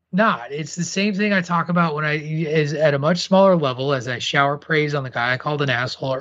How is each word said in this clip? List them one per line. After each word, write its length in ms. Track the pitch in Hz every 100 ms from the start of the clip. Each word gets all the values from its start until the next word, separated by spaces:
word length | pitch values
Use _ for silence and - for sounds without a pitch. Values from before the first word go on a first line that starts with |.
| _
not. 400 | 185 220 135 123
It's 240 | 143 147
the 80 | -
same 320 | 170 190 208
thing 180 | 190 208
I 100 | 196
talk 260 | 175 170 165
about 260 | 175 170
when 100 | 151
I 100 | 151
is 600 | 147 151 156 156 156 147
at 200 | 147 151
a 40 | 139
much 200 | 147 180
smaller 360 | - 190 196
level 400 | 180 139 123 135
as 140 | 135 120
I 100 | 120
shower 400 | - 147 143 143
praise 380 | - 156 151 147
on 80 |
the 60 | 131
guy 220 | 123 120
I 60 | 127
called 240 | 147 147
an 80 | 135
asshole 500 | 120 127 - 139 131